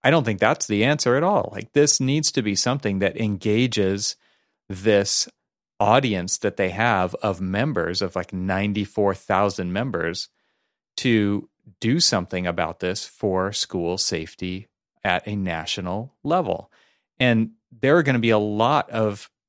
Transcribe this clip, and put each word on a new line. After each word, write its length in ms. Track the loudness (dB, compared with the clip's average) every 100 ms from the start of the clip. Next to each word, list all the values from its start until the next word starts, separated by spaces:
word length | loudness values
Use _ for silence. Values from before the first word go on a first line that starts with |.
I 60 | 4
don't 140 | 4
think 160 | 2 2
that's 280 | 2 2 0
the 180 | 2 2
answer 300 | 2 2 2
at 80 |
all. 260 | 2 0 -2
Like, 220 | -8 -2
this 260 | 2 4 2
needs 320 | 2 0 0
to 80 | 0
be 140 | 0 0
something 440 | 0 -2 -2 0
that 200 | -2 0
engages 960 | -4 -2 0 2 2 2 0 0 -4 -8 _ _ _ _ _
this 580 | -2 2 4 2 -2 -4 _ _ _ _ _
audience 560 | 4 4 4 -2 -2 -2
that 180 | -4 0
they 140 | -2
have 440 | 0 0 2 0 -2
of 260 | -4 -4
members, 600 | -2 -2 -2 -2 -2 -2
of, 140 | -4 -4
like, 160 | -6
ninety-four 840 | -6 -2 -2 0 -2 -4 0 0 0
thousand 580 | -2 0 0 -2 -4
members, 560 | -4 -4 -4 -4 -6 -12 _ _ _ _ _ _ -4
to 520 | 2 2 2 -2 -6 _ -20 _
do 180 | -2 2
something 480 | 2 0 -2 -4 -4
about 320 | -2 -4 -4
this 260 | -6 -6 -10
for 460 | -6 -2 0 -2
school 460 | -4 -4 -4 -2 -2
safety 720 | -2 -4 -8 -10 -8 -8 -14 _ _ _
at 240 | -2 -2 -2
a 80 | -4
national 800 | -4 -4 -6 -8 -6 -6 -8 _
level. 480 | -2 -2 0 -6 -8 _ _ _ _ _
And 320 | 2 4 0 _ _ -2
there 200 | 4 4
are 60 |
gonna 160 | 4 2
be 100 | 2
a 80 | 2
lot 520 | 2 0 2 2 -2
of 400 | -2 -2 -2 -12 _